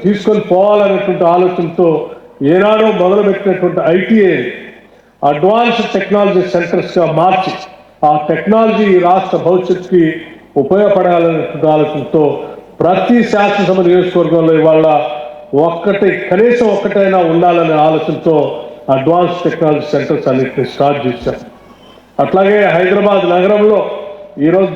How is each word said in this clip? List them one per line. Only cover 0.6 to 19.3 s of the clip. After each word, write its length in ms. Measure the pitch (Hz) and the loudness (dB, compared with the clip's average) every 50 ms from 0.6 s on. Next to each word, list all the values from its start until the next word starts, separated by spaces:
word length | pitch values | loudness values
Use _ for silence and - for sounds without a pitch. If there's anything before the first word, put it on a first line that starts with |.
| 196 208 208 208 202 190 196 180 - 185 180 156 175 | 2 2 4 2 2 2 0 -2 -2 -4 -2 0 2
ఆలోచనతో 840 | 170 175 180 185 180 - - 170 160 - - 180 165 156 143 - - - - - - - - 139 | 2 2 2 2 0 0 -2 -4 -4 -2 0 0 2 2 0 -4 -8 -14 -18 -20 -20 -12 -4 0
ఏనాడో 440 | 139 165 185 202 208 220 214 220 220 | 2 2 2 2 2 2 2 2 0
మొదలుపెట్టినటువంటి 880 | 196 175 180 180 196 208 202 196 190 - - 202 180 - 175 175 160 170 156 | 2 0 0 2 2 2 2 0 -2 0 -2 -2 -2 0 -2 -2 -2 -2 0
ఐటీఐ 520 | 160 165 196 - - 226 220 202 180 160 135 123 - - - - - - - - - - - _ _ _ _ - | 0 0 0 0 2 2 2 4 2 2 0 -4 -6 -10 -12 -16 -20 -20 -20 -20 -20 -20 -20 _ _ _ _ -2
అడ్వాన్స్ 720 | 143 143 147 156 190 214 233 240 240 226 233 208 - - | -2 0 2 0 2 2 2 0 0 0 -2 -4 -4 -4
టెక్నాలజీ 480 | 196 196 - 202 202 202 196 175 180 | -6 -4 -2 0 0 0 2 0 0
సెంటర్స్‌గా 640 | 175 - - 175 175 170 - 175 160 - - 185 170 151 | -2 0 -2 -4 -2 -2 -4 -4 -4 -2 -2 -2 -2 0
మార్చి, 420 | 151 160 170 185 190 185 190 190 - - - - - - - - - _ - | 0 0 2 2 0 0 -2 -4 -8 -10 -14 -18 -20 -20 -20 -20 -8 _ 0
ఆ 200 | 151 151 151 151 151 | 0 0 0 0 -2
టెక్నాలజీ 540 | 165 160 156 196 208 220 226 220 196 196 214 | -4 -2 0 0 2 2 2 2 2 0 2
ఈ 160 | 202 185 180 | 2 2 2
రాష్ట్ర 380 | 175 175 180 190 185 - - | 4 4 2 2 0 -2 -4
భవిష్యత్తుకి 680 | 160 127 160 185 180 180 - 185 - - - 190 175 160 160 165 - - - - - - - _ | -2 0 0 0 0 0 -2 -4 -4 -2 0 2 2 2 2 -2 -6 -12 -16 -20 -20 -20 -6 _
ఉపయోగపడాలనేటువంటి 1120 | 147 135 - 185 196 208 202 196 190 180 180 175 170 170 165 165 156 - - - 147 151 | -4 -2 0 0 2 2 2 2 2 2 2 2 2 2 0 0 -2 -4 -6 -6 -2 0
ఆలోచనతో 560 | 156 156 156 151 - - 147 127 - - 160 151 139 - - - - - - - - - - | 0 2 2 0 -2 -4 -8 -6 -2 0 0 0 0 -2 -4 -10 -12 -14 -18 -20 -20 -8 -2
ప్రతి 440 | 156 165 185 196 190 - 240 240 214 | 0 0 0 0 2 2 2 2 2
శాసనసభ 640 | - - 208 202 202 202 202 190 170 185 185 180 | 0 0 0 0 0 0 -2 -2 0 0 0 2
నియోజకవర్గంలో 680 | 175 180 180 165 - - 175 165 151 165 170 165 160 160 | 2 2 2 2 0 0 0 0 2 2 2 2 2 2
ఇవాళ 320 | 156 156 160 156 160 160 156 151 147 - - - - - - - - - - - | 4 4 4 4 4 4 2 2 0 -2 -4 -8 -10 -12 -14 -16 -18 -14 -4 0
ఒక్కటి, 560 | 139 156 170 170 - - 202 190 - 214 185 170 - - - | 0 0 0 -2 -2 -2 -2 0 2 0 0 0 -2 -4 -2
కనీసం 360 | 180 190 220 240 240 240 240 | 0 2 2 2 2 2 2
ఒక్కటైనా 500 | 214 202 196 196 202 202 208 196 190 190 | 0 0 0 -4 -2 0 0 0 2 2
ఉండాలనే 560 | 185 175 165 160 170 175 175 170 175 196 160 156 | 2 2 2 2 2 2 2 2 2 0 0 2
ఆలోచనతో 640 | 151 151 160 160 151 - - 156 127 - 170 160 151 139 127 - - - - - - - - | 2 2 2 2 0 -2 -4 -6 -2 -2 0 2 2 0 -2 -4 -8 -12 -14 -16 -14 -2 -2
అడ్వాన్స్ 540 | - 131 - 151 170 175 180 170 | -2 0 2 0 2 2 2 0